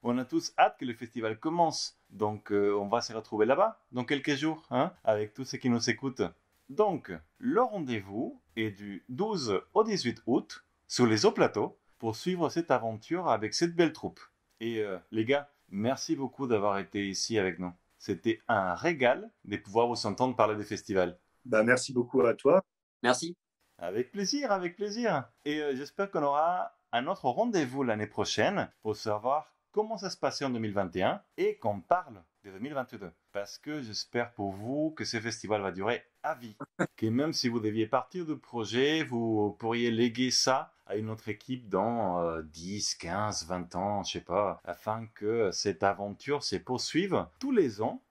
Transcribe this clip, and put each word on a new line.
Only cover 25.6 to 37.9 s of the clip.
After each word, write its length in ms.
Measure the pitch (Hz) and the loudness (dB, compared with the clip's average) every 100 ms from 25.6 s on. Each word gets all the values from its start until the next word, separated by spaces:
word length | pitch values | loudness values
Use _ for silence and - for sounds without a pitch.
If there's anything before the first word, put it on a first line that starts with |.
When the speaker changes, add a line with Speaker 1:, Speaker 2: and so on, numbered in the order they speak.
Speaker 1:
euh, 140 | 147 131 | -2 -2
j'espère 340 | 139 - 196 | -6 -4 -2
qu'on 140 | 180 | 0
aura 540 | 143 143 160 180 - _ _ | 2 2 2 2 -4 _ _
un 140 | 120 135 | -2 0
autre 160 | 185 | -2
rendez-vous 600 | 135 123 233 202 135 131 | -2 0 2 2 0 0
l'année 220 | 131 107 104 | 0 2 0
prochaine 640 | - 101 - 123 196 107 _ | -2 -2 2 2 2 -4 _
pour 160 | 110 104 | -6 -4
savoir 580 | - 107 117 147 - _ _ | -2 -2 0 0 -2 _ _
comment 260 | - 220 220 | -2 -2 -2
ça 120 | 190 | -8
se 80 | - | -2
passait 260 | 143 - | -2 -2
en 60 | 139 | -2
deux 100 | 123 | -2
mille 140 | 113 | -2
vingt 200 | 101 92 | 0 -2
et 100 | 92 | 2
un 180 | 98 190 _ - | 0 0 _ -2
et 180 | 196 208 | -2 0
qu'on 220 | 110 101 | -4 -4
parle 420 | - 175 170 104 85 _ | 0 0 0 -16 -20 _
de 80 | 101 | -18
deux 80 | 95 | -10
mille 140 | 127 | -8
vingt-deux. 380 | 147 127 110 95 - _ | -6 -8 -10 -14 -16 _
Parce 260 | 101 101 - | -8 -8 -10
que 240 | - 151 | -10 -8
j'espère 520 | 117 101 - 123 117 | -8 -10 -4 -2 -2
pour 180 | - 101 | -4 -6
vous 400 | 95 110 143 156 | -4 -6 -2 -2
que 140 | 156 104 | -4 -6
ce 120 | 117 | -4
festival 400 | 110 110 98 107 | -4 -8 -2 0
va 100 | 98 | 0
durer 320 | 90 98 123 - _ | -2 -2 -2 -6 _
à 140 | 143 151 | -6 -6
vie. 220 | 120 107 - _ | -10 -16 -16 _
<laughs> 180 | 180 - | -6 -2
Que 80 | 110 | 0
même 260 | 117 151 | 2 0
si 160 | - 127 | 0 0
vous 140 | 117 | 0
deviez 260 | 107 107 | -2 -2
partir 380 | 107 | 0